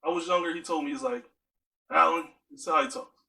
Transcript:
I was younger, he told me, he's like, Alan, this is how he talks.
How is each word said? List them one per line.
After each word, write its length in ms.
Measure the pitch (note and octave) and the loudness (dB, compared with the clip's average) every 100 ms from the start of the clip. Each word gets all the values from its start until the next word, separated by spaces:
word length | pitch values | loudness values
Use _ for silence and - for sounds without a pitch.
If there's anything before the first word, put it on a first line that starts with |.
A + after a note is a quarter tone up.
I 60 | D#3 | 0
was 180 | F3 E3+ | -2 2
younger, 260 | F3+ E3+ | 0 0
he 80 | E3 | -4
told 240 | - E3 C#3+ | -4 -4 -2
me, 60 | |
he's 100 | C#3 | -4
like, 240 | B3+ B3 - _ _ _ _ _ _ | -4 -4 -8 _ _ _ _ _ _
Alan, 380 | - - E3 D#3+ _ _ | 4 4 4 -4 _ _
this 120 | C#3 | -16
is 60 | - | 0
how 140 | D3+ | 2
he 60 | C#3 | 2
talks. 220 | - - _ | -2 -12 _